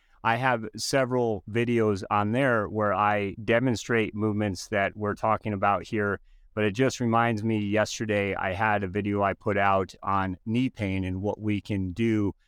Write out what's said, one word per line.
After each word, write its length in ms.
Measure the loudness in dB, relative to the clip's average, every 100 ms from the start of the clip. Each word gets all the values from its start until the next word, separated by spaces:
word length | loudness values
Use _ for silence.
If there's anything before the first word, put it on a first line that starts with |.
| _ _
I 120 | -2 0
have 320 | 0 -2 -4 -8
several 680 | -2 0 2 0 0 -2 -4
videos 540 | -2 2 2 2 0 0
on 220 | 0 2
there 340 | 2 2 2 0
where 260 | -2 0
I 420 | 2 2 2 -2 -4
demonstrate 680 | 2 2 4 0 0 0 0
movements 540 | 0 -2 0 0 -2 -4
that 280 | 0 0 -2
we're 200 | -4 -2
talking 380 | 0 0 -2
about 320 | 0 2 0 0
here. 340 | -2 0 -2 -8 -20 -10
But 120 | -2 -2
it 60 |
just 280 | 2 0 0
reminds 440 | 0 2 2 0
me, 160 | 0 0
yesterday 760 | 0 2 0 -2 -2 0 0 -2
I 180 | -4
had 300 | 0 0 0
a 40 | 0
video 360 | -2 -2 0
I 100 | 0
put 240 | 0 -2 2
out 380 | 4 2 0 -6
on 340 | -2 0 0 -4 -2
knee 240 | -2 -2
pain 340 | -2 -2 -2
and 180 | -2 -2
what 200 | -4 -4
we 200 | -2 -2
can 320 | -2 -2 -2
do, 420 | 0 0 2 0 -4